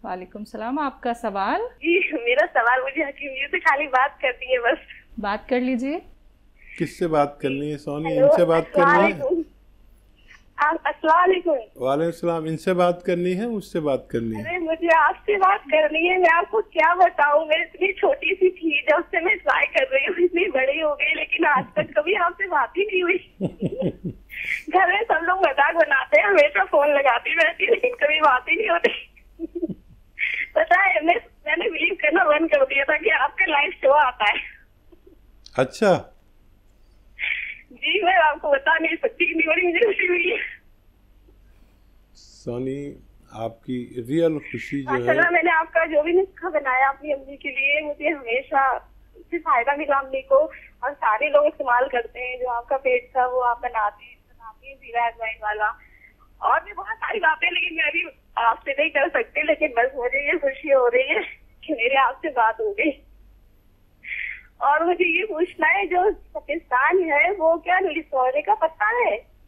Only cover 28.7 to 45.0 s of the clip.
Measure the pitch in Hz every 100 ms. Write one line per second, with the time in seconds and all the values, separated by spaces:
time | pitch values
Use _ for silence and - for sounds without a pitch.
28.7 | 339 - - - _ _ _ 330 349 349
29.7 | - - - _ - - - - 622 640
30.7 | 359 381 349 311 392 - _ 302 320 453
31.7 | 320 330 370 302 330 330 294 320 294 269
32.7 | 277 277 302 - 311 277 - 381 294 302
33.7 | - 262 285 269 - 208 226 - - _
34.7 | _ _ - _ _ _ _ - - 131
35.7 | - 208 165 - _ _ _ _ _ _
36.7 | _ _ _ _ - - - - - -
37.7 | 247 302 349 359 370 311 302 311 277 294
38.7 | 320 320 330 494 - 349 330 311 339 359
39.7 | 339 453 392 370 349 349 440 - - _
40.7 | _ _ _ _ _ _ _ _ _ _
41.7 | _ _ _ _ _ - - - 120 131
42.7 | 139 143 - - _ _ 107 113 - -
43.7 | 127 120 120 117 156 165 151 - 120 -
44.7 | 143 131 -